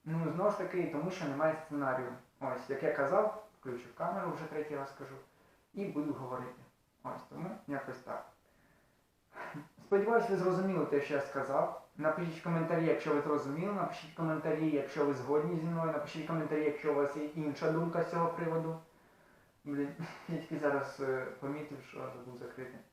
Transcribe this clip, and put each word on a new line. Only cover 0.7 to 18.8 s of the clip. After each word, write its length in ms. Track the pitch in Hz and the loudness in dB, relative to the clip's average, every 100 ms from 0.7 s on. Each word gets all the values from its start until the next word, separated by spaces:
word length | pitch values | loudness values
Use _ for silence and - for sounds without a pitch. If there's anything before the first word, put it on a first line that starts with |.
| 180 151 | 0 0
тому 180 | 143 175 | 0 -2
що 140 | 180 | -2
немає 320 | 151 139 160 156 - | -2 2 2 2 -2
сценарію. 460 | 147 135 127 123 123 - _ | 0 2 0 -2 -8 -16 _
Ось, 300 | 131 123 - | -4 -4 -4
як 120 | 135 | 0
я 100 | 156 | 2
казав, 540 | - 139 196 214 - - _ | 2 6 6 4 0 -12 _
включу 340 | 131 120 - | -8 -8 -10
камеру, 380 | - 170 196 170 | -4 -2 0 -2
вже 100 | 151 | -4
третій 320 | 156 151 147 143 | -4 -4 -4 -4
раз 180 | 135 - | -6 -10
кажу, 160 | 131 135 - _ _ _ _ | -12 -14 -18 _ _ _ _
і 100 | - | -6
буду 280 | 190 151 151 | -2 -2 -2
говорити. 500 | 131 127 127 123 - - _ _ _ | -2 -4 -6 -6 -12 -20 _ _ _
Ось, 200 | - - - | -10 -10 -10
тому 220 | 147 175 220 - | -8 -8 -8 -6
якось 320 | 139 - 127 | -6 -6 -10
так. 280 | - - - _ _ _ _ _ _ _ _ _ _ - - 147 151 - - | -8 -8 -8 _ _ _ _ _ _ _ _ _ _ -12 -10 -10 -12 -20 2
Сподіваюсь, 440 | 196 202 226 - | 4 6 4 4
ви 60 | 190 | 2
зрозуміли 500 | 180 175 190 175 143 | 4 4 2 2 2
те, 140 | 143 | 2
що 140 | - | 2
я 60 | 143 | 0
сказав. 600 | - 139 131 143 165 - - - | 0 -4 2 2 2 -2 -12 -2
Напишіть 460 | 156 160 170 160 | 0 0 -2 -4
коментарі, 440 | 175 165 160 170 160 | 0 0 2 4 4
якщо 280 | 147 160 | 4 4
ви 60 | 147 | 2
зрозуміли, 520 | 147 147 139 151 196 | 4 0 0 -2 0
напишіть 420 | 202 170 - - | 0 -2 -4 -10
коментарі, 560 | - 160 156 160 151 160 | -2 0 2 0 2 4
якщо 360 | 143 - 156 143 | 2 0 2 2
ви 80 | |
згодні 460 | 131 123 151 170 170 | 2 4 4 4 0
зі 60 | 165 | 0
мною, 260 | 165 160 | 0 0
напишіть 340 | 147 - 165 151 | 0 -4 -6 -2
коментарі, 380 | 165 151 151 | -2 2 2
якщо 280 | 151 147 151 | 2 2 2
у 20 | |
вас 220 | 143 143 156 | 4 2 0
є 80 | |
інша 480 | 151 165 151 131 160 | -4 -2 -2 2 2
думка 300 | 160 170 170 | 2 2 2
з 80 | 165 | 0
цього 180 | 170 165 | 2 2
приводу. 480 | - 165 165 160 165 | 2 0 0 0 -4